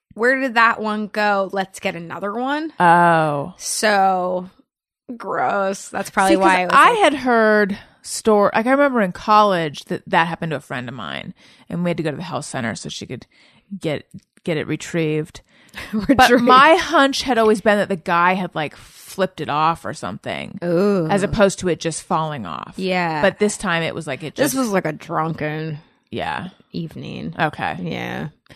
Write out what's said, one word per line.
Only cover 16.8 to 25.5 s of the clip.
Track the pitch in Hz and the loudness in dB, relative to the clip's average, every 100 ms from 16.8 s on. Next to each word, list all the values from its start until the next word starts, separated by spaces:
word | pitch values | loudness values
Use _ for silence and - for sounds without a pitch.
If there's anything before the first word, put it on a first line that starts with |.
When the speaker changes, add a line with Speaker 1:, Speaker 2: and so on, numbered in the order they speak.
| - 320 269 - | 4 2 4 2
Speaker 2:
had | 180 226 | 0 2
always | 220 214 | 4 4
been | 220 208 | 2 2
that | 180 | 0
the | 185 | -4
guy | - 170 175 | 0 2 2
had, | 190 180 | 2 -4
like, | 160 147 - | -6 -8 -10
flipped | - - - - 185 - | -20 -20 -12 -4 -4 -4
it | 123 | -4
off | 147 156 165 | 0 0 0
or | - | -6
something, | 156 98 95 123 76 67 - | -10 -10 -10 -8 -8 -8 -8
Speaker 1:
Ooh. | 175 170 202 196 160 | -2 2 2 2 0
Speaker 2:
as | 202 | 0
opposed | 202 220 196 - | 0 4 2 2
to | 180 | -4
it | 156 | -2
just | 165 156 | -4 -8
falling | - 165 160 147 90 | -4 -4 -4 -8 -10
off. | 67 - - | -12 -12 -8
Speaker 1:
Yeah. | 190 180 170 156 | -4 -2 -2 0
Speaker 2:
But | 147 190 | 0 0
this | 208 - | -2 -2
time | 202 165 | -4 -2
it | 160 | -2
was | - 156 | -6 -8
like | 131 | -10
it | 151 - | -10 -2
Speaker 1:
This | 269 | -2
Speaker 2:
just | 262 | 0
Speaker 1:
was, | 240 | 0
like, | 190 156 | -2 -2
a | |
drunken | 151 - 165 160 156 151 | -6 -6 -4 -4 -4 -6